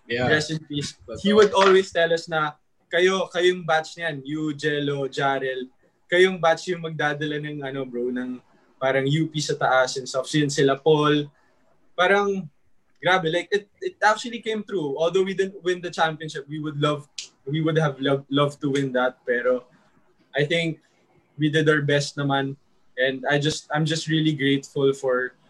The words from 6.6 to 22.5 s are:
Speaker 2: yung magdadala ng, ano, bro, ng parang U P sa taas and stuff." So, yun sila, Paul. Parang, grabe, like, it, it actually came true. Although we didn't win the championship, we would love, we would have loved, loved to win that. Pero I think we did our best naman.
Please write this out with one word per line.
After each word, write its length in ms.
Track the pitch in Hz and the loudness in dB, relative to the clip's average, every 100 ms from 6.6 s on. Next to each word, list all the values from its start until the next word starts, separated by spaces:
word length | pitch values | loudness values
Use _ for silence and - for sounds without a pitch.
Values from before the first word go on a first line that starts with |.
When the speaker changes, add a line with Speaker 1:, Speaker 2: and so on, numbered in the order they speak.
| - | -2
Speaker 2:
yung 160 | 170 165 | -6 -6
magdadala 480 | 156 147 143 151 147 | -4 -2 -2 -4 -6
ng, 160 | 147 147 | -8 -8
ano, 240 | 135 139 | -8 -8
bro, 240 | 127 120 123 | -8 -6 -4
ng 320 | 123 127 123 _ _ _ - | -4 -6 -10 _ _ _ -4
parang 240 | 131 135 | 0 0
U 240 | 135 156 160 | 0 0 -2
P 160 | 156 | -4
sa 160 | 147 143 | -4 -2
taas 400 | 131 131 127 135 | 2 4 2 -2
and 80 | 123 | -6
stuff." 240 | 135 127 | -6 -2
So, 80 | 156 | 0
yun 80 | 143 | 0
sila, 320 | 143 139 135 | 2 2 2
Paul. 480 | 160 151 147 147 147 _ _ _ _ _ _ | 4 4 4 2 -2 _ _ _ _ _ _
Parang, 560 | - 180 202 202 196 160 _ _ _ _ _ | 0 4 4 2 -4 -6 _ _ _ _ _
grabe, 240 | 165 185 160 | 2 2 2
like, 240 | 175 160 | -2 -2
it, 160 | 202 202 - | -4 -4 -10
it 160 | 185 - | -10 0
actually 400 | 202 220 240 226 | 2 2 -2 -8
came 240 | 220 220 | -6 -6
true. 320 | 208 196 147 139 | -4 -4 -4 -2
Although 320 | 170 190 190 | 0 2 0
we 80 | 190 | 0
didn't 240 | 190 196 | -4 -4
win 240 | 175 180 | -4 -4
the 80 | 170 | -6
championship, 560 | 156 160 156 160 151 143 | -2 -2 -2 -10 -12 -10
we 160 | 151 | -8
would 160 | 151 143 | -8 -2
love, 240 | 151 147 - - - _ | -2 -2 -6 -16 -18 _
we 160 | 135 156 | -6 -2
would 160 | 160 160 | 2 2
have 240 | 151 131 | 0 0
loved, 320 | 135 139 - | 0 0 0
loved 320 | 139 143 - | 0 0 0
to 80 | 143 | -2
win 240 | 139 135 123 | -2 0 0
that. 240 | 127 - - | 0 -2 -4
Pero 400 | 120 123 123 - _ _ _ _ _ _ | -2 0 -2 -4 _ _ _ _ _ _
I 160 | 135 147 | -4 0
think 320 | 170 165 151 _ _ _ _ _ - | 0 -2 -6 _ _ _ _ _ -2
we 160 | 151 | 0
did 160 | 160 151 | 2 4
our 160 | 151 | 2
best 320 | 143 143 143 - | 2 0 0 -4
naman. 400 | 143 139 135 | -2 0 -2